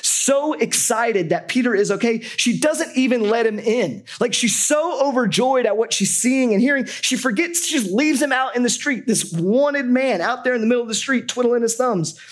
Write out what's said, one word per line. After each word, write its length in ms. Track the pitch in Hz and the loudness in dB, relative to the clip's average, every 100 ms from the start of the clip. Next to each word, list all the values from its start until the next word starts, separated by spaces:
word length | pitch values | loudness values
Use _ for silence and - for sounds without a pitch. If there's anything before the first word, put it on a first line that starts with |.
so 500 | - - - 277 302 | -2 0 2 2 0
excited 800 | - - 196 - 226 233 196 160 | 0 0 0 0 0 2 0 0
that 180 | 170 - | -2 0
Peter 260 | 247 247 | 0 2
is 160 | 202 196 | 2 2
okay, 300 | 196 233 226 | 0 0 -2
she 400 | - - 240 175 | -4 -4 -2 2
doesn't 360 | 302 330 330 254 | 0 0 -2 0
even 320 | 254 247 208 | 2 2 2
let 160 | 233 | 2
him 140 | 220 208 | 2 0
in. 460 | 226 247 170 107 - - | 0 0 0 -4 -12 -4
Like, 140 | 226 | -2
she's 220 | - 233 - | 0 0 0
so 480 | - 202 233 285 | 2 2 0 0
overjoyed 600 | 277 254 220 151 254 262 226 | 0 2 0 2 2 2 2
at 100 | 208 | 0
what 160 | 226 | 0
she's 240 | - 196 - | -2 -2 0
seeing 360 | 240 262 247 | 0 2 2
and 100 | 202 | 2
hearing, 220 | 254 277 | 2 2
she 320 | 247 - - 254 | -2 -6 -4 -2
forgets, 500 | 262 208 349 339 - | -2 -2 -2 -4 -2
she 100 | 302 | -2
just 140 | 190 | 0
leaves 320 | 208 302 262 | 0 0 0
him 80 | 285 | 0
out 240 | 262 262 | 0 0
in 80 | 247 | 0
the 80 | 240 | 0
street, 380 | - 294 220 247 | 0 -4 -4 -2
this 240 | 175 - | -2 -2
wanted 540 | 165 180 240 285 285 247 | -4 0 2 2 0 0
man 340 | 254 262 185 | 0 2 0
out 240 | 190 247 | -2 -2
there 100 | 254 | -2
in 60 | 247 | 0
the 60 | 220 | 2
middle 140 | 247 | 0
of 60 | 233 | 0
the 60 | |
street 320 | 214 - 247 - | -6 -2 -2 -2
twiddling 360 | 247 240 240 | -2 0 2
his 120 | 226 | 0
thumbs. 400 | 226 254 190 156 - - | 0 0 0 -4 -8 -16